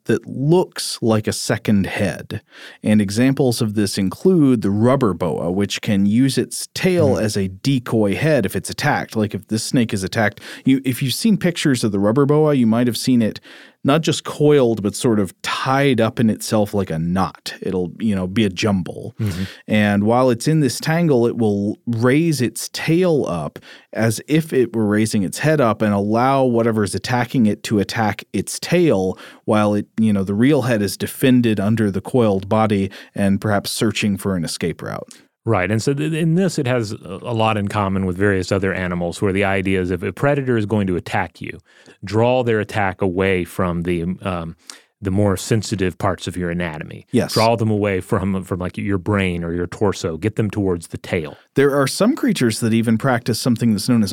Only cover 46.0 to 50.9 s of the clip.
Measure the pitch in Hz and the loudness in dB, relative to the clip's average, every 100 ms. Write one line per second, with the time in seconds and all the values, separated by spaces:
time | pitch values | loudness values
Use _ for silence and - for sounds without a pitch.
46 | 101 87 - 90 87 87 87 78 82 82 | -2 -2 -6 -6 -4 -4 -6 -8 -12 -16
47 | - 120 76 110 113 113 110 104 101 92 | -4 -2 0 2 2 2 2 0 0 -2
48 | - 104 95 95 87 90 92 - 104 98 | -2 -2 0 -4 -4 -6 -6 -6 -4 -2
49 | 87 101 92 87 85 87 87 - 101 - | 0 0 0 -2 -4 -4 -4 -2 -2 0
50 | 90 80 107 - 104 107 95 87 - | -4 -4 -4 -2 -2 -2 -2 -2 -6